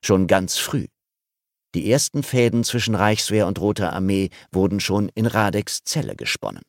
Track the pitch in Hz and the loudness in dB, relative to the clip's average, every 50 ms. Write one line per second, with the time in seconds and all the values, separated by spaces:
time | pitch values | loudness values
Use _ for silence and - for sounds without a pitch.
0 | - - 104 95 95 82 98 95 95 92 - - - - - 147 - - _ _ | 2 4 4 4 4 4 2 2 2 0 -4 -4 -4 -4 -4 -4 -4 -6 _ _
1 | _ _ _ _ _ _ _ _ _ _ _ _ _ _ - 85 76 98 117 135 | _ _ _ _ _ _ _ _ _ _ _ _ _ _ -6 -4 0 2 2 2
2 | - - _ 143 139 - - 127 120 117 113 117 117 - - 123 110 - 110 92 | 2 0 _ -4 -6 0 2 4 4 4 4 2 0 0 -2 -2 -2 0 0 2
3 | 98 104 107 104 - - 101 107 104 90 98 85 82 104 104 - 101 85 - 90 | 4 2 2 2 -2 0 2 2 2 2 0 0 0 0 0 0 -2 -4 -2 -2
4 | 95 95 98 98 98 92 - - - _ - 92 95 95 95 101 - - - 104 | -2 0 0 0 0 -2 -4 -12 -20 _ 0 0 2 2 0 -2 -2 -2 -2 -2
5 | 104 95 - - 110 113 - 110 107 101 92 104 104 - - - _ - - 160 | -2 -2 -2 -2 -2 0 2 0 0 0 0 -2 -4 -4 -8 -10 _ -6 -6 -4
6 | - - - - - - - - - 50 50 50 50 | -4 -6 -8 -10 -6 -8 -6 -6 -6 -10 -10 -10 -18